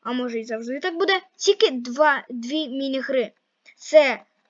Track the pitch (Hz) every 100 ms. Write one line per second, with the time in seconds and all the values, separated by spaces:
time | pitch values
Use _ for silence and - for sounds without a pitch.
0 | 233 254 247 226 226 220 233 277 370 339
1 | 392 381 - - - 403 427 262 247 254
2 | 302 269 - 247 240 311 285 269 277 262
3 | 262 262 208 - _ _ _ _ - 302
4 | 277 220 - _